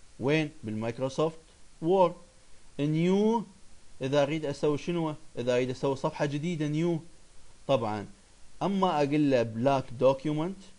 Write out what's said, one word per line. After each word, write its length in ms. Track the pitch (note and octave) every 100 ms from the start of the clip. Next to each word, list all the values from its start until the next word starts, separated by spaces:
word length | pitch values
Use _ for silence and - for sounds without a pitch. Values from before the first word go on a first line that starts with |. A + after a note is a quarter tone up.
| - -
وين؟ 300 | A#2 D#3 D3+ -
بالمايكروسوفت 760 | A2 G#2+ A2+ A#2 C3 C3+ D#3+ E3 - - - -
Word. 320 | E3 F#3+ F3 F3 - - - - - -
نيو 640 | D3 D#3 E3+ G3 G#3+ A3+ - - - - - -
إذا 200 | C3+ D3
أريد 220 | C#3 D#3+
أسوي 340 | D3+ C#3 D#3 D3
شنو؟ 360 | - F3 D#3+ D3 - -
إذا 160 | A#2+
أريد 160 | B2 B2+
أسوي 260 | B2+ C#3 C3+
صفحة 300 | D#3+ - D3+
جديدة 400 | D3 D#3+ E3+ D3+
نيو. 340 | D3+ E3+ E3 - - - - - - -
طبعًا 400 | C3+ A2+ G#2+ G2+ - - - - -
أما 340 | E3 G3 F#3 D#3
أقول 340 | D3 D3+ D3
له 120 | C3
بلاك 420 | A2+ A2 B2+ C#3 B2+ A#2+
document 580 | B2 C3+ D#3 D3+ E3 F#3+ -